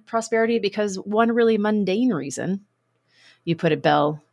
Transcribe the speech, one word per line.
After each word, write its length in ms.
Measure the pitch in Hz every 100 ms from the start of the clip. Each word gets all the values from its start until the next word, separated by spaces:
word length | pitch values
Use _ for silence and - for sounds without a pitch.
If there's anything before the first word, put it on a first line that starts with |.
| -
prosperity 520 | 226 220 226 226 233
because 380 | 202 214 208 190
one 360 | 202 214 233
really 260 | 233 226 220
mundane 540 | 214 214 185 196 254
reason 540 | 165 135 - 139 196 - _ _ _ _ _ - _
you 120 | - 165
put 160 | 170
a 40 | 147
bell 460 | 156 147 147 151 -